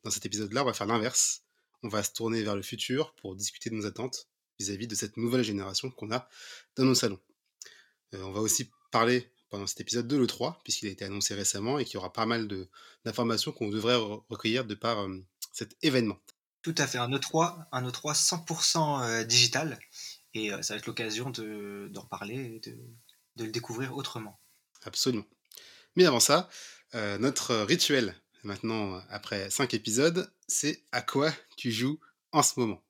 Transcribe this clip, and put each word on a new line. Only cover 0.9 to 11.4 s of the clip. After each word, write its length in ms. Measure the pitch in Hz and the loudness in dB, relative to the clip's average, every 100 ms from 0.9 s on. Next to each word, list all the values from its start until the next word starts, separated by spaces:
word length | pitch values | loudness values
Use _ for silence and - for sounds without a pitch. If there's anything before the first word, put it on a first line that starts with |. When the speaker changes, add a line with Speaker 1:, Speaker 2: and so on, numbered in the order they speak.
| 117 110 - - - _ _ _ _ | 2 2 2 0 0 _ _ _ _
Speaker 1:
On 60 | 110 | -4
va 120 | 104 | -2
se 100 | 98 | -2
tourner 280 | - 113 113 | -4 -2 0
vers 120 | 107 101 | 0 -2
le 60 | |
futur 500 | 92 110 - 127 156 - | -6 -6 -2 -2 -2 -6
pour 200 | 101 95 | -12 -6
discuter 340 | 101 - 117 | -6 -6 -8
de 60 | 110 | -4
nos 100 | 101 | -6
attentes 440 | - 123 - - _ _ _ | -4 -8 -8 -14 _ _ _
vis-à-vis 300 | 101 98 117 | -6 -6 -4
de 80 | 104 | -4
cette 220 | 107 113 | -6 -4
nouvelle 260 | 117 127 | 0 2
génération 480 | 110 101 98 95 131 | 2 -2 -2 -4 -6
qu'on 200 | - 107 | -10 -6
a 160 | 123 - - - - - - | -6 -6 -20 -18 -18 -12 2
dans 80 | 131 | 4
nos 100 | 123 | 6
salons. 240 | 117 95 _ _ _ _ - - _ _ _ 98 | 2 -2 _ _ _ _ -20 -20 _ _ _ -12
Euh, 80 | |
on 80 | 95 | -6
va 80 | 98 | -2
aussi 320 | 107 - 123 _ _ | 2 2 0 _ _
parler 400 | 117 117 123 120 _ _ | 4 6 4 2 _ _
pendant 180 | 101 98 | -8 -6
cet 140 | - | -8
épisode 260 | 117 120 117 | -2 -2 2
de 80 | 143 | 4
l'E 120 | 117 | 4
trois, 320 | - 127 175 | 2 -4 -4
puisqu'il 240 | - - 107 | -6 -4 -4
a 40 | |
été 120 | 95 | -6
annoncé 300 | 98 101 - | -8 -2 -2
récemment 420 | 101 | 0